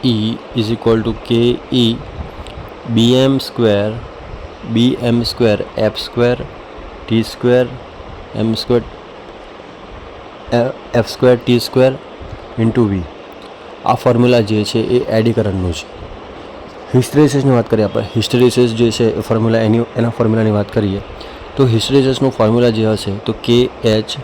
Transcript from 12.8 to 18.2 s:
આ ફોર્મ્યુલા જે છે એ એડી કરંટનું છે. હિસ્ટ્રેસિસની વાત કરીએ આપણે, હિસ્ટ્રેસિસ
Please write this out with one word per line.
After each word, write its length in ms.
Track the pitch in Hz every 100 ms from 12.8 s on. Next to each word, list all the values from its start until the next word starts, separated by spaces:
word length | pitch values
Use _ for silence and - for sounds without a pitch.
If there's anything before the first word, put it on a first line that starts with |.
| 110 98 80 - - - - - - - -
આ 80 |
ફોર્મ્યુલા 460 | 123 131 117 123 123
જે 240 | 104 110
છે 160 | 104 117
એ 240 | 107 123 -
એડી 280 | 110 113
કરંટનું 400 | 113 104 95 90
છે. 280 | 82 - - - - - - - - - - - 127
હિસ્ટ્રેસિસની 560 | 120 143 151 135 135
વાત 180 | 123 110
કરીએ 160 | 110 104
આપણે, 180 | 113
હિસ્ટ્રેસિસ 680 | 107 117